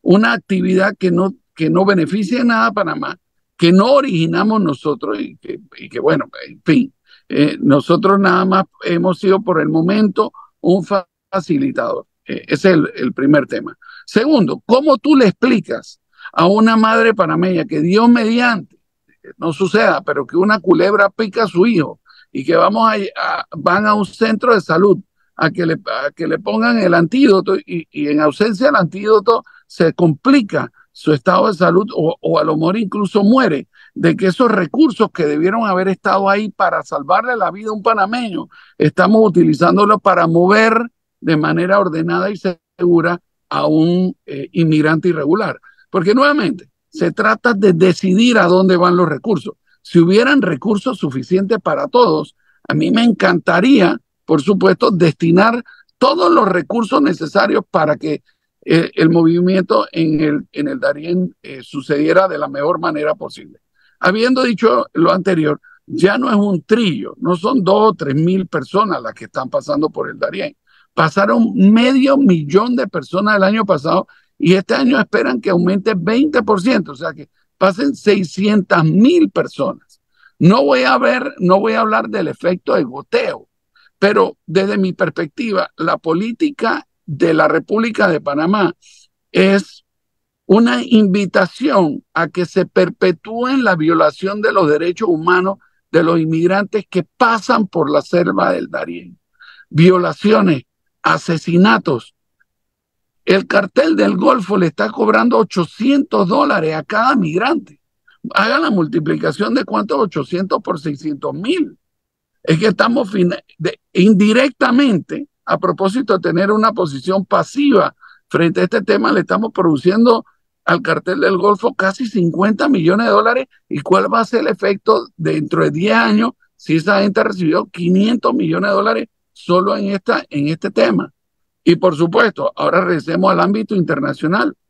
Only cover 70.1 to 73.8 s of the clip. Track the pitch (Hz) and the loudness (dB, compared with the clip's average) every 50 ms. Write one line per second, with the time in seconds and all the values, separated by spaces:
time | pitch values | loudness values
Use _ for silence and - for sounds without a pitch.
70.1 | 127 135 - 120 - - 175 - - _ _ _ _ _ _ _ _ - 160 160 | -8 -6 -8 -6 -6 -8 -10 -10 -12 _ _ _ _ _ _ _ _ -2 -2 0
71.1 | - 202 196 208 233 240 226 208 196 - 190 196 214 226 240 254 269 269 254 277 | 2 0 0 2 2 2 2 0 2 4 4 4 6 4 4 4 2 2 2 2
72.1 | 277 285 277 208 180 165 151 143 147 190 220 247 247 240 247 202 - 175 135 - | 2 4 4 4 2 2 0 0 0 0 0 0 -2 -4 -4 -4 -6 -8 -10 -6
73.1 | - 185 202 208 214 202 190 190 214 220 214 202 185 151 | -6 -2 0 0 2 2 2 2 0 0 0 0 -2 -2